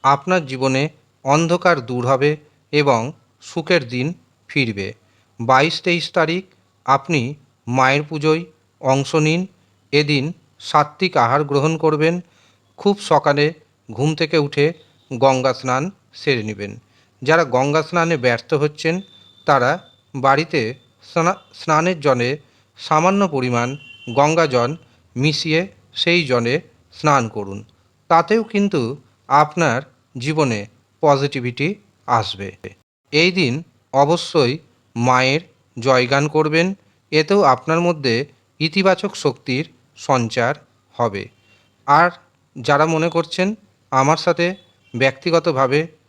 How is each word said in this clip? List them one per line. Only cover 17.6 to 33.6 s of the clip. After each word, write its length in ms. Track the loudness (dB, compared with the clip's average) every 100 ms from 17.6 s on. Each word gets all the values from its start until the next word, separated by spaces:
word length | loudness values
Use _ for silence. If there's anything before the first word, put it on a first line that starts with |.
| 0 0
স্নানে 340 | -2 -2 -2 0
ব্যর্থ 360 | 0 -2 -2
হচ্ছেন, 480 | -2 -2 -4 -4 -4 -8 _ _ _ 0
তারা 440 | 2 2 -2 -8 _ _ -2
বাড়িতে 580 | 2 2 0 -4 -4 -8 _ _
স্না-, 340 | -8 -2 -2 -2 _
স্নানের 460 | -16 0 0 0 -2
জলে 380 | 0 0 0 -4 _ _ _ _
সামান্য 500 | -2 2 2 2 0
পরিমাণ 480 | 0 -2 -2 -2 -6 -16 -18 -4
গঙ্গা 360 | 2 2 2 2
জল 300 | 2 0 -4 _ _ _ -2
মিশিয়ে 500 | -2 -2 -2 -2 -2 _ _
সেই 320 | -4 0 0 2
জলে 360 | 0 0 -4 -6 _ _
স্নান 360 | -4 2 2 0
করুন, 360 | -6 -10 -12 -16 _ _ _ _
তাতেও 360 | 2 4 0
কিন্তু 540 | 0 -2 0 0 -4 -6 _ _ 0
আপনার 540 | 2 2 0 -2 -2 -6 _ _ -8
জীবনে 480 | -4 0 0 -2 -8 _ _ _
পজিটিভিটি 760 | 2 2 0 -4 -8 -4 -6 -6 _ _ -2
আসবে। 440 | -2 -2 -8 -12 -14 -20 -20 _ _ _
এই 200 | 0 2
দিন 320 | 2 0 -2